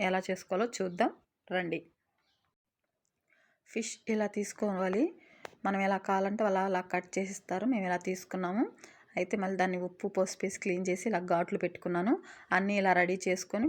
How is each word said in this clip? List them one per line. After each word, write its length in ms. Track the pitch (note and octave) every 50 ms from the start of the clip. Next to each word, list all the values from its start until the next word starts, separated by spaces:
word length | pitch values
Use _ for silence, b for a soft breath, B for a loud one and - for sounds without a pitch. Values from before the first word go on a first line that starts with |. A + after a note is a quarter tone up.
| F#3+ F#3
ఎలా 140 | F#3 F#3+ F#3 -
చేసుకోవాలో 380 | F#3 - - - F#3+ F#3+ A#3 A#3 - -
చూద్దాం 340 | F#3+ F3+ F3 F3+ A#3 - - - _ _ _ _ _ - F3+ F#3
రండి. 220 | F3 E3 E3+ - - _ _ _ _ _ _ _ _ _ _ _ _ _ _ _ _ _ _ _ _ _ _ _ _ _ _ _ _ b b b b b b b b _
ఫిష్ 200 | - A3+ A3 - - - - A3+
ఇలా 140 | A3 G#3+ G#3 G3+ -
తీసుకోవాలి. 680 | G#3 G3+ - - - G#3+ G#3 F#3+ F#3 F#3+ F#3 F#3 A3 D#4 F#4+ - B B B B B B B B B -
మనం 160 | G3 G3 G3 G3
ఎలా 100 | G3 G3 F#3+ -
కావాలంటే 360 | G3+ F#3+ F#3+ G3 G3 G#3 A3+ G#3+ G3+
అలా, 120 | F#3+ F#3 F#3+ G3
అలా 120 | F#3 F3+ F3+ -
కట్ 160 | F3+ F3+ F3+ - -
చేసి 180 | F#3 G3 F#3+ G3
ఇస్తారు. 300 | - _ - F3+ F#3 G#3 C4
మేము 120 | B3+ G3+ F#3+ F3+
ఇలా 100 | F3+ F3 -
తీసుకున్నాము. 560 | F#3+ F#3 F#3 - - - F#3 F#3 F3+ G3 A#3 F4+ A#4+ - B B B B B B B - F#3
అయితే 160 | F3+ F#3 A3 G#3
మళ్ళీ 140 | F#3 F#3+ F#3+ F3+
దాన్ని 180 | F#3 F#3+ F3+ F3+ F3+
ఉప్పు, 200 | F3+ F3+ - - G3 -
పసుపు 300 | F#3+ F#3+ F#3+ - - F#3+
వేసి 140 | G3 - -
క్లీన్ 220 | - G3 F3+ F#3 F#3 F#3
చేసి 160 | F3+ F3+ - A#3
ఇలా 120 | G#3 F3 F3+ F3+
ఘాట్లు 260 | F3 E3+ F3 - G3+ F3+
పెట్టుకున్నాను. 500 | F3+ F3 F3 - - F3 F3 F3 F#3 A#3 F4 F#4+ B B B B B B F#3
అన్నీ 180 | F#3 G3 G3+ G#3 G3+
ఇలా 120 | F#3+ F#3 F3+ F3+
రెడీ 180 | F3 F3+ F#3+ F#3+ -
చేసుకొని 420 | F#3 F3+ F#3 - - - G#3 B3+